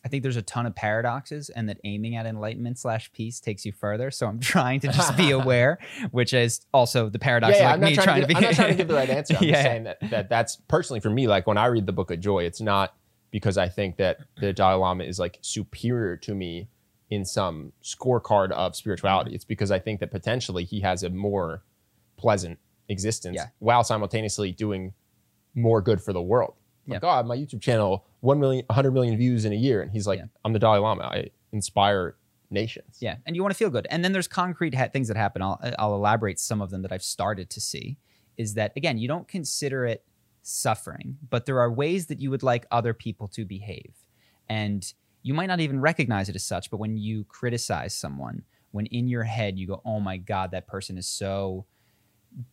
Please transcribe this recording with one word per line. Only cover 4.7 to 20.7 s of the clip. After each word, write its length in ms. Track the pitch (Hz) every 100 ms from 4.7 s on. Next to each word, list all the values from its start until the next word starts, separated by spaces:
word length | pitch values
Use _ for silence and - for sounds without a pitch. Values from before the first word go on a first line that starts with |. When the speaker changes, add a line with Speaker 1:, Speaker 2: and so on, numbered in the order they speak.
| 135
Speaker 1:
to 60 | 139
just 300 | 135 170 135
be 140 | 165
Speaker 2:
<laughs> 0 |
Speaker 1:
aware, 480 | 135 131 123 123 170 - - 233
which 220 | 123 120
is 280 | 131 117 - _
also 360 | 139 120 127 110
the 100 | 107
paradox 380 | - 120 113 202
Speaker 2:
Yeah, 60 |
yeah, 20 | 190
Speaker 1:
of, 40 |
like, 20 |
Speaker 2:
I'm 80 | 156
not 80 | 165
Speaker 1:
me 60 | 143
Speaker 2:
trying 100 | 190
Speaker 1:
trying 160 | 147
Speaker 2:
to 60 | 139
Speaker 1:
to 0 |
Speaker 2:
give, 120 | 170
Speaker 1:
be 60 | 208
Speaker 2:
I'm 40 |
not 40 | 156
trying 140 | 175
to 40 | 180
give 100 | 165
the 60 |
right 160 | 151 131
answer. 260 | 135 - 160
I'm 60 |
Speaker 1:
<laughs> 40 | 160
Yeah. 40 |
Speaker 2:
just 120 | 147
saying 200 | 139 117
that, 140 | 113 - 107
that 180 | 110 98
that's 260 | 117 117 - _
personally 320 | 156 - 120
for 80 | 110
me, 180 | 110 123
like, 200 | 98 90
when 100 | 104
I 80 | 120
read 200 | 117 98
the 60 |
Book 200 | 92 90
of 80 | 85
Joy, 240 | 101 98 87
it's 160 | -
not 340 | 110 98 95 _ _ _ _
because 260 | 104 107 92
I 100 | 90
think 300 | 92 98 87
that 220 | 92 85 - -
the 140 | 101
Dalai 220 | 95 95 95
Lama 240 | 92 90
is, 160 | 73 92
like, 200 | 87 -
superior 760 | - - 101 - 117 120 107 85
to 160 | -
me 360 | 101 90 85 92 _ _ _ _
in 160 | 104 92
some 480 | - 95 78 73 _
scorecard 680 | - - 127 120 - 104 95
of 260 | 82 92 -
spirituality. 580 | 110 90 95 95 117 -
It's 80 | -
because 240 | 107 101
I 100 | 104
think 200 | - 107
that 120 | -
potentially 520 | 98 110 123 - 92
he 160 | 87